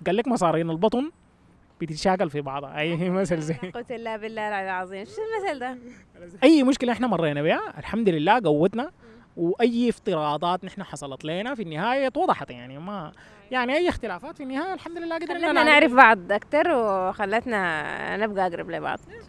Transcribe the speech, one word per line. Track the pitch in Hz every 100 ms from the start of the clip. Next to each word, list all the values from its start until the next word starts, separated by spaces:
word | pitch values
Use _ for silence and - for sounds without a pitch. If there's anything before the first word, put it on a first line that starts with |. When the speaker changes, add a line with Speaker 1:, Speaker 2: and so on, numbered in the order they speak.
| 165
Speaker 1:
قال | 202
لك | 254
مصارين | 220 175 156 165
البطن | 160 214 233 302 - _ _ _ _ _ -
بتتشاكل | 143 151 196 185 180
في | 143
بعضها. | 139 135 139 151
أي | 156 165 180
<laughs> |
مثل | 185 185 165
زي | 151 160
Speaker 2:
لا | 185
قوة | 240 240
إلا | 226 226 220
بالله | 220 220 214
العلي | 202 190
العظيم. | 185 185 190 208
شو |
المثل | - 440 440 381 285
ده؟ | 247 254 240 247 - - 175 185
Speaker 1:
أي | 269 320
مشكلة | 254 285 240
إحنا | 226 240
مرينا | 180 160 147
بيها | 156 269 427 156
الحمد | - 214 214
لله | 160 165 247 180
قوتنا، | 147 190 220 302 - - - - -
وأي | 170 - 240 233 240
افتراضات | - - 165 151 151 175 180 185
نحن | -
حصلت | 185 151 143 131 151
لنا | 170 233 269
في |
النهاية | 170 151 214 269 262
اتوضحت، | 285 359 196 143
يعني، | 123 123 135
ما، | 180 208 151 - - - -
يعني، | 254 240
أي | 294 359
اختلافات | - 220 175 285 330
في |
النهاية | 262 269 370
الحمد | 359 320 339
لله | 330 330
قدرنا | 330
Speaker 2:
خلتنا | 349 330
Speaker 1:
نعالج. | 294 302
Speaker 2:
نعرف | 294 302
بعض | 247 240 220 175
أكتر، | 208 - 294 359
وخلتنا | 277 220 190 185 180 202 220 247 214 180 156 147 - 147 185
نبقى | 214 196 185
أقرب | 165 165
لبعض، | 165 147 - - 453